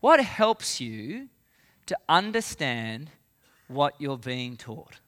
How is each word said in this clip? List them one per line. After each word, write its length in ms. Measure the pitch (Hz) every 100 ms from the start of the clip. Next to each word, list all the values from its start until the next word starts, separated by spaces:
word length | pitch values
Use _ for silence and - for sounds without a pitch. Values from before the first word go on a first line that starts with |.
What 200 | 247 311
helps 600 | 233 - 220 226 - -
you 480 | 120 110 110 214 277 _ _ _ _ _ -
to 100 | - -
understand 1000 | 165 208 220 220 - 147 117 113 113 156 _ _ _ _ _ _
what 260 | 135 143 -
you're 200 | 143 131
being 380 | 123 123 123 120
taught? 420 | - 110 - -